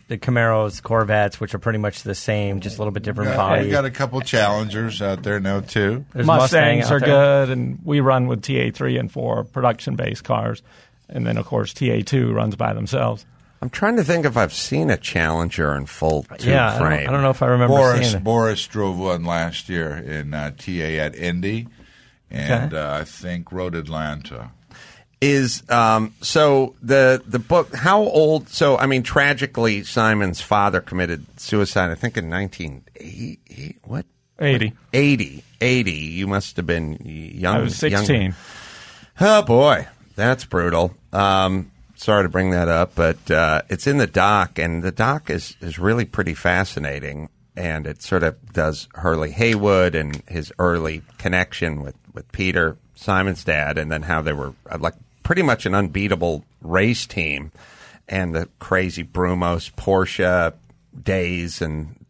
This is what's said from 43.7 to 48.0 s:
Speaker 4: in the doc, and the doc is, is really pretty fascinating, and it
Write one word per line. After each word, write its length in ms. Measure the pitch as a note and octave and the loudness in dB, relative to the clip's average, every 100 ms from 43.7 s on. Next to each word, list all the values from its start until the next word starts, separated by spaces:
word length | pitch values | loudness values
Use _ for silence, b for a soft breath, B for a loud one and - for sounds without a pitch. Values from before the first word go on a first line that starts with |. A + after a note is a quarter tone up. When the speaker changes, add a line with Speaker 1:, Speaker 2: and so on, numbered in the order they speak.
| F#2+ C#3+ | -4 0
Speaker 4:
in 120 | C#3+ | 0
the 80 | A2 | 2
doc, 520 | - G2 G#2 F2+ - | 2 4 4 2 -2
and 240 | E2+ E2 | -4 -2
the 80 | F2+ | -4
doc 380 | - A#2 D3+ - | -2 -2 -2 -4
is, 260 | E2 - - | -6 -6 -12
is 180 | E2+ D#2+ | -12 -4
really 280 | F#2+ A#2+ A2 | 0 0 -2
pretty 260 | - F2 | -4 -4
fascinating, 960 | D#2 F2+ F2+ G2 - C#2+ C#2 C#2+ D2 D#2 _ _ - | -2 0 0 -2 -4 -6 -6 -8 -12 -14 _ _ -8
and 300 | F2 D#2 D2 | -6 -4 -8
it 160 | C#2+ | -10